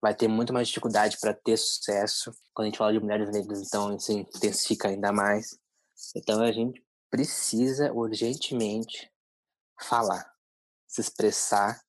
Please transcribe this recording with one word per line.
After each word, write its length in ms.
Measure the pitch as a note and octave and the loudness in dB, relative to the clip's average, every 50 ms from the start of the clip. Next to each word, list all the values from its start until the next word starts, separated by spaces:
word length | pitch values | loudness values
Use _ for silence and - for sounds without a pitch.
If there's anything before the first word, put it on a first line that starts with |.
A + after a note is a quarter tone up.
vai 120 | - G#2+ G#2 | 2 2 2
ter 140 | - A#2+ | 4 2
muito 260 | A2 A2 A2 A#2+ B2 B2 | 2 4 2 2 2 2
mais 140 | B2 A#2+ | 0 0
dificuldade 520 | A#2 - - - A#2+ G#2+ G#2 G#2 G#2+ G#2 - | 0 -2 -2 -2 0 2 4 4 4 2 0
pra 120 | - A3 G3+ | -2 -2 -2
ter 240 | - _ - A2+ | 0 _ 2 2
sucesso. 760 | A2 - - - - - - G2+ G2+ G2+ G#2 - - - - - - _ _ _ | 2 2 0 -2 -4 -2 -2 0 0 0 0 -2 -4 -4 -6 -10 -16 _ _ _
Quando 140 | - A2 | -4 -4
a 20 | G#2+ | -4
gente 80 | G#2 - | 0 0
fala 140 | A2 G#2+ A2 | 2 2 4
de 60 | A2 | 2
mulheres 320 | G#2+ G#2 G#2+ G#2+ G#2+ G2+ | 2 0 0 0 -2 0
negras, 300 | G#2 G#2 G2 G2+ G#2+ G2+ | -2 -4 -2 -2 -6 -6
então 340 | G2 F#2 - G#2 G#2 G#2 G#2 | -6 -2 -2 -2 0 0 -2
isso 160 | G2 - - | -6 -2 -2
intensifica 760 | A2 G#2 F#2+ - - F#2+ - G#3 - - - - A2+ G#2+ - G#2 | -2 -2 -2 -6 -8 -2 -2 0 0 0 0 0 0 0 0 -2
ainda 240 | G2 G2 G2+ G2+ G2+ | -2 0 0 0 2
mais. 440 | G#2 G2+ G2+ G#2 G#2 - - - _ _ _ _ _ _ _ _ - - - - | 2 4 4 2 0 0 -6 -14 _ _ _ _ _ _ _ _ -18 -18 -10 -10
Então 260 | A2+ - - G#2+ G#2+ A2+ | -10 -2 0 0 2 2
a 80 | A#2 | 2
gente 320 | A2 A2+ A#2 B2+ B2 - _ _ _ _ _ _ | 2 0 -2 -2 -4 -8 _ _ _ _ _ _
precisa 800 | - A#2 C#3 C#3+ - - - - - A2 B2 C3 C3+ C3+ D3 C#3 B2 | 0 0 0 0 -2 -4 -4 -2 0 2 2 2 2 0 0 0 0
urgentemente 1160 | A#2 A#2 A2+ A2 G#2+ A2+ A2+ C3 C#3+ - - C#3 B2 A2 G#2+ G#2 A2 A2+ - - - - - _ _ _ _ _ _ _ _ _ _ _ _ _ - | 0 -2 -2 -2 0 0 0 0 -2 -4 -4 -2 0 0 0 0 -2 -4 -6 -8 -14 -14 -16 _ _ _ _ _ _ _ _ _ _ _ _ _ -16
falar, 480 | - - A#2+ A#2 A#2 G2+ F#2 E2+ - - _ _ _ _ _ _ _ _ _ _ _ _ | -6 0 0 2 2 2 0 -4 -6 -12 _ _ _ _ _ _ _ _ _ _ _ _
se 120 | - - | -6 -4
expressar 800 | A2 - - - A2 G#2+ G#2 - - - - G2+ G2+ G2+ A2+ - _ | -4 -4 -2 2 2 2 4 2 0 2 2 2 2 2 0 -4 _